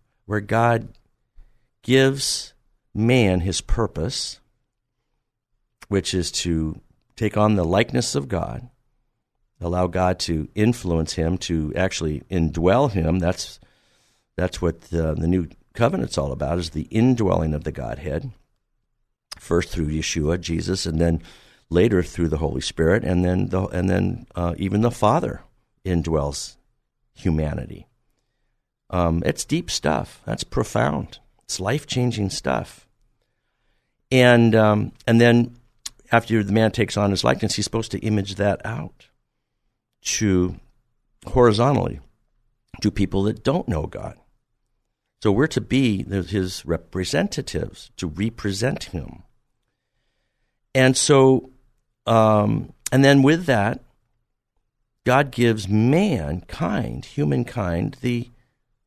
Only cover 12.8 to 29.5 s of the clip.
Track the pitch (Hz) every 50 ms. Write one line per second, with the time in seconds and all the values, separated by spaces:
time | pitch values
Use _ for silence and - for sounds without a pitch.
12.8 | 147 127 98 92 80 80 87 92 85 87 - - - - - - _ _ _ _
13.8 | _ _ _ _ _ _ _ _ _ _ _ - 90 90 - - 90 82 78 -
14.8 | - - 87 82 80 80 78 80 82 85 92 90 82 73 - _ _ _ _ -
15.8 | 117 139 190 170 123 - - - 71 71 64 - 69 69 85 90 85 80 - 80
16.8 | - - - 110 117 131 127 117 107 90 87 85 82 78 76 76 - 78 69 71
17.8 | 62 55 60 69 80 78 71 82 135 127 - _ _ _ _ _ _ _ _ _
18.8 | _ _ _ _ _ _ _ _ _ _ - - - - 82 87 - - - 87
19.8 | 78 76 78 78 - - - 85 73 78 87 90 85 85 82 82 82 90 95 -
20.8 | - 87 78 80 85 82 85 80 - - - - - _ _ _ _ _ 80 87
21.8 | 104 107 101 90 87 - - 90 85 78 78 76 82 71 62 65 - - - -
22.8 | 80 82 98 113 - 82 90 90 90 90 90 92 98 90 92 95 92 - - 90
23.8 | 90 95 92 95 92 92 90 - - - - 90 87 85 85 - 98 95 101 104
24.8 | 113 117 - - 107 104 131 175 - - - - - _ _ _ _ _ _ _
25.8 | _ 95 87 85 76 85 80 76 69 71 71 - - - - _ _ _ _ _
26.8 | _ _ _ _ _ _ _ - - 92 78 78 78 76 78 - - - - -
27.8 | - _ _ _ _ _ _ _ _ _ _ _ _ _ _ _ _ _ _ _
28.8 | _ - 95 90 87 85 82 85 - - - - - -